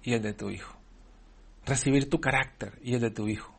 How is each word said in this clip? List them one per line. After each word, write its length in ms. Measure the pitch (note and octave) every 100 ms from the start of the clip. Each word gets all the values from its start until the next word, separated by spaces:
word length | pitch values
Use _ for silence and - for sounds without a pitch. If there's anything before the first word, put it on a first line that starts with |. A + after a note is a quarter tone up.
y 120 | -
el 80 | A#2
de 100 | G#2+
tu 160 | G2+ G2+
Hijo. 260 | G2 - - - - - - - - - - -
Recibir 420 | C3+ C#3 C3+ C3+
tu 100 | -
carácter 600 | C3 C3 C3 - G2+ -
y 120 | B2
el 60 | A#2+
de 100 | A#2
tu 180 | A2+ G#2+
Hijo. 260 | G2+ -